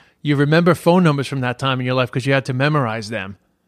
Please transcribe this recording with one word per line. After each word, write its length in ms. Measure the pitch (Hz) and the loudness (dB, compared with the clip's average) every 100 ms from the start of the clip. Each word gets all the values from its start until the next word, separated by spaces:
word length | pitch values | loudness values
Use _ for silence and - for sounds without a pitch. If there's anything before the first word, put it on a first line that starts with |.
| _ _ | _ _
You 140 | 147 139 | -2 0
remember 400 | 143 160 175 151 | 4 4 4 2
phone 260 | 175 180 | 2 4
numbers 240 | 170 143 127 | 4 0 -4
from 100 | 139 | -4
that 160 | 123 120 | -4 -4
time 200 | 135 127 | -4 -2
in 60 | 127 | -2
your 100 | 127 | -2
life 160 | 123 | -2
'cause 140 | 139 127 | -2 0
you 80 | |
had 100 | 139 127 | 0 0
to 60 | |
memorize 540 | 127 143 151 117 113 104 | -2 0 2 0 -4 -6
them. 300 | 110 95 101 _ _ | -8 -8 -14 _ _